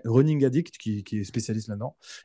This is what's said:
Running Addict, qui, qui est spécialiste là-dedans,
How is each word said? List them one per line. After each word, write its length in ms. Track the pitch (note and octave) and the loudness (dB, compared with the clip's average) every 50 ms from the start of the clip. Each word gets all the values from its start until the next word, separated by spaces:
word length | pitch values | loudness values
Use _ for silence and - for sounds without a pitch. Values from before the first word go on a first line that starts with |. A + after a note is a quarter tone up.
| - | 0
Running 380 | A#2 A2+ C3 C#3+ D#3 D#3 C#3+ C3+ | 2 4 6 6 6 4 4 4
Addict, 340 | C3 A#2+ D#3+ F3 - - - | 4 2 2 0 -2 -6 -8
qui, 260 | - A2 G#2 G#2 F#2+ | -4 -4 -4 -4 -4
qui 160 | - - G#2+ | -4 -4 -4
est 40 | G2+ | -4
spécialiste 440 | - - A#2 A2 - A2 A2 G#2+ - | -4 -4 -6 -4 -4 -4 -4 -4 -6
là-dedans, 280 | G#2 G2+ A2+ C3 - _ - - - - - | -8 -8 -8 -10 -10 _ -18 -20 -18 -14 -2